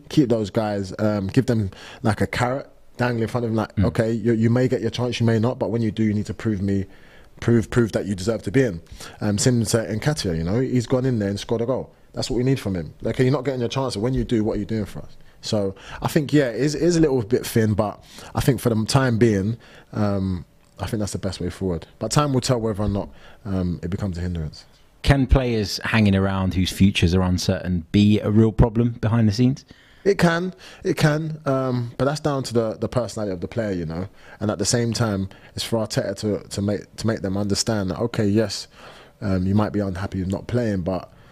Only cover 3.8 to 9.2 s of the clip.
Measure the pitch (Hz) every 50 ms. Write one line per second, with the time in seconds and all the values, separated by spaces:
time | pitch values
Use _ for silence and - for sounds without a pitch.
3.8 | 92 85 80 - 113 113 117 113 98 117 120 110 113 113 117 127 127 127 127 113
4.8 | 101 113 - - 120 123 113 - 117 113 113 113 107 123 127 - 110 90 107 117
5.8 | 113 110 90 110 110 107 104 107 98 - 104 - - 113 107 92 101 98 98 98
6.8 | 95 - - - - - - - - - - - - - 120 117 - - - 123
7.8 | 117 98 - 110 82 92 104 90 92 113 113 101 - 104 90 135 135 113 85 82
8.8 | - - - - - - - -